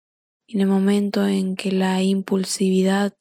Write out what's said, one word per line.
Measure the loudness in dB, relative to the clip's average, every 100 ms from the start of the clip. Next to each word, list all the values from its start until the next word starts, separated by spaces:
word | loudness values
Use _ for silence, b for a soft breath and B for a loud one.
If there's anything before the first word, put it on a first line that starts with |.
| _ _ _ _ _
y | -2
en |
el | 0
momento | 2 2 2 0 0 0
en | 0 -2
que | -4 -2
la | 0 0 0
impulsividad | 0 0 -2 -2 -2 -2 0 2 2 0 -2 -6